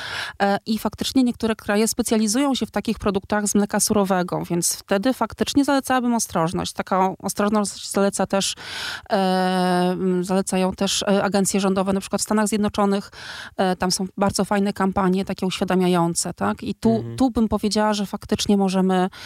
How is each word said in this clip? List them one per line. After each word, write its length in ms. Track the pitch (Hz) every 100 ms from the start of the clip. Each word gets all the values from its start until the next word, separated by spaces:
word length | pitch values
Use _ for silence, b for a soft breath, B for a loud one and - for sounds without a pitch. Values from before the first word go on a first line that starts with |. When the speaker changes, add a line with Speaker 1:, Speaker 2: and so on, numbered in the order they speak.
| B B B B
Speaker 1:
e, 160 | 202 196 -
i 120 | 220
faktycznie 440 | 214 - - 269
niektóre 340 | 247 - 226 220
kraje 320 | - 202 220
specjalizują 640 | - 226 220 214 240 285
się 120 | 254 214
w 40 |
takich 280 | 208 226 208
produktach 480 | 214 190 - 208 208
z 60 |
mleka 260 | 202 202 208
surowego, 600 | - 208 196 185 180 156
więc 300 | 175 175 - -
wtedy 360 | - 196 254
faktycznie 520 | 247 226 - - 285
zalecałabym 500 | 277 277 - 262 240
ostrożność. 580 | 233 - 180 160 185 175
Taką 420 | - - 185 190 -
ostrożność 680 | 196 - 208 214 196 - -
zaleca 360 | 202 196 - 190
też, 280 | 196 - - B B B B B
e, 60 | 196 190 185 185 185 180 180 180
m, 320 | 180 185 180
zalecają 480 | 185 190 190 185 185
też, 300 | - 196 -
e, 200 | - 196
agencje 380 | 196 196 185 196
rządowe, 320 | 196 190 190
na 80 | 196
przykład 200 | - 202
w 40 |
Stanach 240 | - 214 208
Zjednoczonych. 640 | 214 208 - 202 196 - - B B B -
E, 200 | 190 180
tam 140 | 185
są 160 | - 185 -
bardzo 280 | 196 202
fajne 280 | 190 202 202
kampanie 520 | 202 196 190 185 190
takie 220 | 190 190 190
uświadamiające, 880 | - 190 185 180 180 170 170 180
tak? 280 | - 196 214
I 120 | -
tu, 220 | 202 226 226
Speaker 2:
Mhm. 200 | 117 117
Speaker 1:
tu 140 | 262
bym 180 | 233 220
powiedziała, 460 | 214 214 214 214
że 120 | 208 196
faktycznie 500 | 208 - 214 - 202
możemy, 520 | 190 190 185 185 185 B